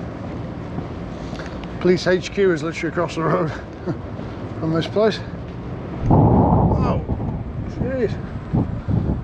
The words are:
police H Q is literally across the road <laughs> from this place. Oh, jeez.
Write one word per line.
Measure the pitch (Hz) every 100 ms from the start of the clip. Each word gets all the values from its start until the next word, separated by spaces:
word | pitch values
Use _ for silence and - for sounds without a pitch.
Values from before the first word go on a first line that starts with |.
| - - - - - - - - - - - - - - - - - -
police | 180 180 175
H | 185 -
Q | - 190
is | 160
literally | 160 156 165
across | 175 165 165
the |
road | 160 175 160
<laughs> | - - - 180 - - - - - - -
from | 160
this | 165 160
place. | 196 220 - - - - - - - - - -
Oh, | - - - - - - - - - - - - - - - -
jeez. | - 247 262 226 - - - - - - - - - - -